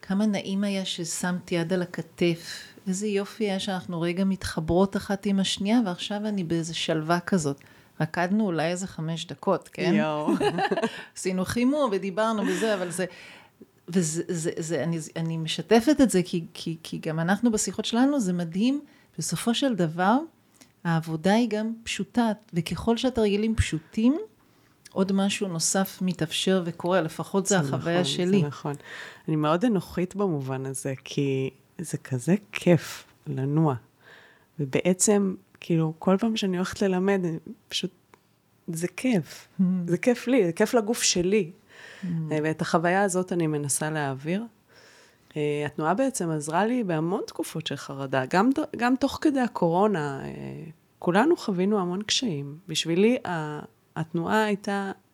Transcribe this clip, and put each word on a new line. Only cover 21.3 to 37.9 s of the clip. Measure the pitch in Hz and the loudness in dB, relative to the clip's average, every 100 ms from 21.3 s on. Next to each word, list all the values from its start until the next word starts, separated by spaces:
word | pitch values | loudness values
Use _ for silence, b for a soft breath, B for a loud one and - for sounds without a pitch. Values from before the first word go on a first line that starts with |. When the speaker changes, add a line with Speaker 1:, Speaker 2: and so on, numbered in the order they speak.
Speaker 1:
היא | 214 240 | 4 2
גם | 214 220 226 | 0 -4 -6
פשוטה, | - - 185 - 233 214 _ | -8 -6 -4 0 0 0 _
וככל | 170 165 170 - 233 | -4 -2 -4 0 2
שהתרגילים | 254 240 214 202 220 | 2 2 2 2 0
פשוטים, | 220 - 160 - - 226 311 440 _ b b b b - | 0 0 -2 -4 2 2 2 -2 _ b b b b -10
עוד | - 190 | -2 0
משהו | 196 196 196 196 | 2 2 0 -4
נוסף | 165 - 196 190 - | -2 0 0 0 -2
מתאפשר | 185 175 156 - - 190 170 | -4 -2 -4 -2 2 2 0
וקורה, | 170 175 185 | -4 0 2
לפחות | 160 - 165 196 190 | 0 -4 -2 -2 2
זה | |
Speaker 2:
זה | 196 | 2
Speaker 1:
החוויה | 139 135 156 170 | 2 -2 0 2
Speaker 2:
נכון, | 180 | 2
Speaker 1:
שלי. | - - 196 | 0 2 2
Speaker 2:
זה | 151 | 2
נכון. | 135 151 147 B B B B - | -2 -8 -8 B B B B -4
אני | 156 | 0
מאוד | 151 165 | 2 2
אנוכית | 240 202 - - 180 190 | 2 0 -2 -4 -4 -2
במובן | 202 151 135 135 135 | -2 -2 -4 -6 -6
הזה, | 131 139 131 | -6 -6 -6
כי | - - 143 135 135 - _ _ | -6 -2 0 0 -2 -6 _ _
זה | 160 143 | -8 -8
כזה | - 131 120 196 - | -4 -4 2 0 0
כיף | - - 170 - - - _ - | -2 4 4 4 -14 -16 _ -8
לנוע. | 135 135 147 160 123 _ _ B B B B B - | -4 0 2 2 2 _ _ B B B B B -8
ובעצם, | 143 - 180 185 - 202 196 185 _ _ | -2 0 2 2 4 4 2 -2 _ _
כאילו, | - 165 160 160 | -2 0 2 0
כל | - 190 | 2 2
פעם | 233 220 | 2 0
שאני | 196 180 | 0 0
הולכת | 185 - | -2 0
ללמד, | 202 185 190 196 | 0 2 2 2
אני | 175 160 - - _ | 0 -4 -8 -18 _
פשוט, | - 185 | -6 -6